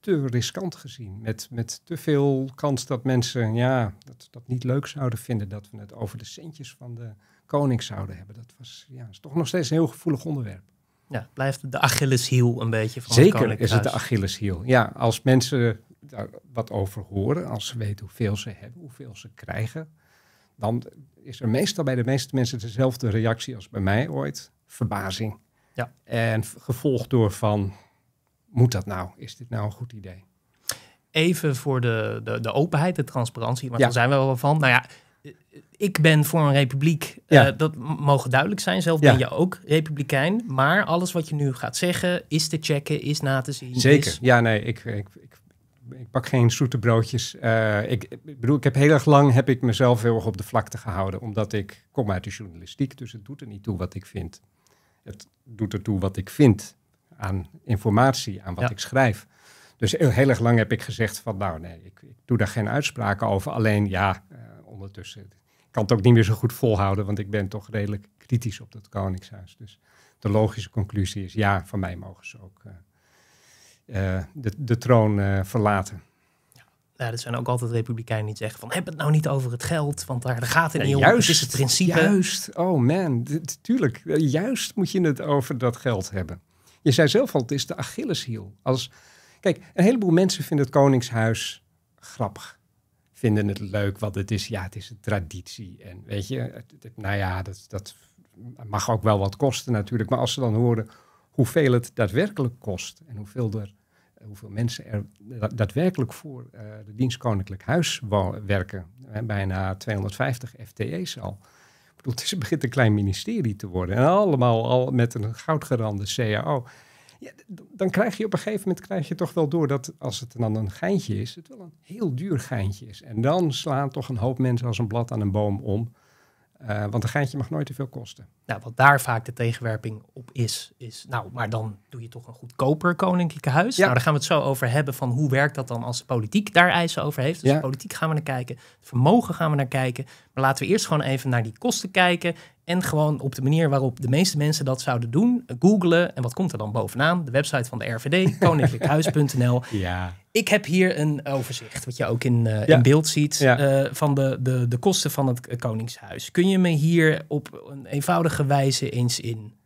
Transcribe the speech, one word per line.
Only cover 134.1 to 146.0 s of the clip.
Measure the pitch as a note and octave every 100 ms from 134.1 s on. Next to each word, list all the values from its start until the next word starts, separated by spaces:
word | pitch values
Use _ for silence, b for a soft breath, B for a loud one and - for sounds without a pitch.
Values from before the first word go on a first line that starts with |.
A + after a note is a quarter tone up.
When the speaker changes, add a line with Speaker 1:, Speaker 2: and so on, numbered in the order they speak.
Speaker 2:
we | D3
het | -
zo | D#3+
over | C3+ C3 B2+
hebben | C3+ C#3
van | B2 C3
hoe | B2 D3+
werkt | C3 D3
dat | D3 B2+
dan | A#2+
als | A#2 B2
de |
politiek | - B2 G#2 G#3+ G#3
daar | D#3+ F3+
eisen | E3+ E3+ -
over | D3 D3
heeft. | C3+ E3+
Dus | C3+
Speaker 1:
Ja. | D3
Speaker 2:
de |
politiek | C3 C3 G#2+
gaan | - D#3+
we |
naar | D#3
kijken, | D3+ C3 B2 B2
het | b b -
vermogen | B2 C3+ A#3 -
gaan | D#3+ D#3+
we | D3
naar | B2+
kijken. | C3+ C3 B2 C3+ B B
Maar | -
laten | C3+ C3+ -
we |
eerst | G#3+ -
gewoon | D#3
even | C#3+ C3+ C3+
naar | B2
die | A2 -
kosten | D3+ - F#3+
kijken | F#3+ F3+ F3 F3 E3 B B
en | - F3+
gewoon | - D3+ D3+ D3
op | C3+
de | A#2+
manier | C3 D#3 D#3+
waarop | C#3 C3 B2
de | B2+
meeste | C#3 F#3 D3+
mensen | D3 D#3
dat | C#3 C3
zouden | - A#2+ A#2
doen, | C3+ A#3 B3 -
eh, | A#2+
googlen. | F3 G#3 E3+ E3+